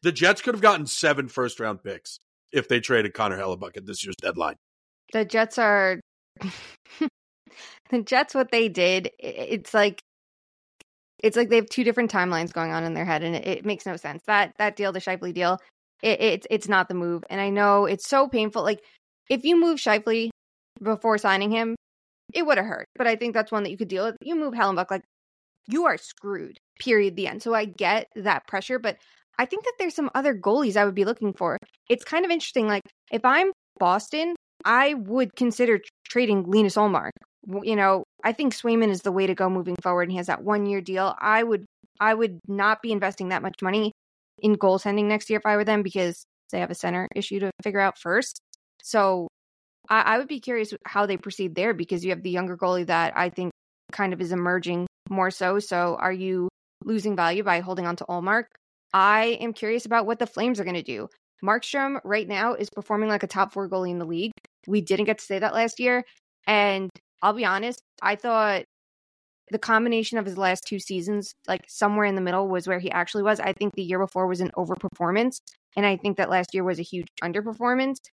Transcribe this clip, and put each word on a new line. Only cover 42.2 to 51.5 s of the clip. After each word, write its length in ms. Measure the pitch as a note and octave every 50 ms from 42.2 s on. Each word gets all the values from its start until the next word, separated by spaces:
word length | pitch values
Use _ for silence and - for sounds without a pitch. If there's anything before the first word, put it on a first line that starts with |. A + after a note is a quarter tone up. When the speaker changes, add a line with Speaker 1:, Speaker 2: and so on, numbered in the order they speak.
| A#3 A3 F3+ E3 _
Speaker 2:
not 360 | - G3 G3 G3 G#3 A3 G#3+ -
be 100 | A#3 A3
investing 380 | G3+ G3 F#3+ G3 - F#3+ F3+
that 100 | F#3 F3+ -
much 200 | F#3+ F#3 - G3+
money 300 | F#3 G3 G#3+ G#3+ G#3 - _ _ _ _ _ _ _ _ _
in 160 | - G#3+ G#3+
goaltending 480 | G3+ G3+ F#3+ F#3 F#3+ - G#3 G3+ G#3 G#3
next 260 | G#3 G#3 G#3 - -
year 80 | A3 G#3+
if 80 | -
I 100 | G#3+ G#3
were 80 | G#3 G#3
them, 180 | G3+ G#3+ G#3 G3+
because 420 | F#3+ - F#3+ F#3 F3 E3+ - - _ _ _ _ _ -
they 80 | F3+
have 100 | F3+ -
a 40 | F3
center 340 | - - F3 F3 F3+ F#3 - -
issue 240 | G3 G3 - G3 G3+
to 100 | F#3+ G3 - _ -
figure 180 | G#3+ G3 G3+
out 180 | G3 G3 - -
first. 420 | - F3 F3+ A3 B3+ - - - _ _ - _ _ _ _ _ _
So 460 | - - A3 G3+ G3 F#3+ F3+ E3+ E3 _ _ _ _ _ _ _ _ _ _ _ _
I, 120 | G#3+ A3 -
I 160 | - A3 A#3+
would 100 | C#4 C4+
be 120 | D#4 C4
curious 340 | - - B3 A#3 A3 G#3+ G#3+ - _
how 220 | - - G3+ G#3
they 100 | G3+ G3
proceed 380 | F3+ - G#3 F#3 - G3 F#3